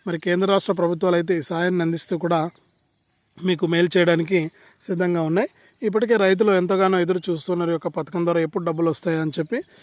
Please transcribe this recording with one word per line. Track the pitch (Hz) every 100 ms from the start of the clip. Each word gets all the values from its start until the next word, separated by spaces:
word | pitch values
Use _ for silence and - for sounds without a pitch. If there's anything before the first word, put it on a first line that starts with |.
| 190
మరి | 165
కేంద్ర | 180 180 196
రాష్ట్ర | 196 -
ప్రభుత్వాలు | 170 170 165 185
అయితే | 170 170 170
ఈ |
సాయాన్ని | - 165 180 180
అందిస్తూ | 165 165 - 170
కూడా | 170 165 170 - _ _ _ _ _ _ _ -
మీకు | 185 165 165
మేలు | 170 175 180
చేయడానికి | 175 170 165 185 156 _ _ _ -
సిద్ధంగా | 180 180 170
ఉన్నాయి. | 160 180 262 _ _ -
ఇప్పటికే | 214 214 226 220
రైతులు | 190 185 208
ఎంతగానో | 185 180 190 190 185
ఎదురు | 170 180 180
చూస్తున్నారు, | 160 185 175 170
ఈ |
యొక్క | 165 170
పథకం | 165 147 175
ద్వారా | 170 170
ఎప్పుడు | 160 190
డబ్బులు | 170 160 165
వస్తాయా | 147 175 160
అని | 156 165
చెప్పి. | 156 247 - -